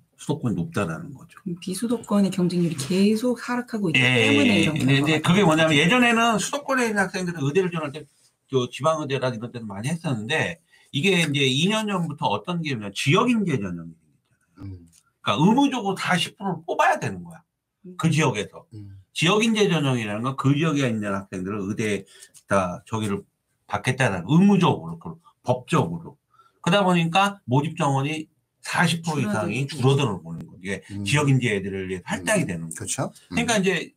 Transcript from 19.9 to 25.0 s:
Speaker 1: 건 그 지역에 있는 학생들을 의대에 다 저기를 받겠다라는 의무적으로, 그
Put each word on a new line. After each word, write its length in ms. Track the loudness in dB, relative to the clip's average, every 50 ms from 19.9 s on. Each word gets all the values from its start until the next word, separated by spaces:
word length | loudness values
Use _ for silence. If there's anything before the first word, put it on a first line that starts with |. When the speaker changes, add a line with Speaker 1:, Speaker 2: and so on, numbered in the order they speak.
| 0 0 -2 -2 -4 -4 -4
Speaker 1:
건 140 | -4 -4
그 200 | 0 2 2 2
지역에 320 | 4 2 0 0 0 0 0
있는 260 | 0 -2 -2 -2 -4
학생들을 460 | -4 -6 -8 -8 -8 -6 -6 -6 -6
의대에 440 | -4 -4 -4 -4 -2 -2 -4 -4 -6 -10 -20 -20 -20 -20 _ -18 _ -2
다 340 | 0 0 0 -2 -4 -10 -10 -6
저기를 340 | -6 -4 -2 -2 -4 -6 -6 _ _ _ _ _ _ _ _ -8
받겠다라는 560 | -8 -4 -2 -2 0 0 0 0 0 -2 -2 2
의무적으로, 680 | 4 6 6 6 6 6 6 4 2 0 -4 -8 -12
그 160 | -12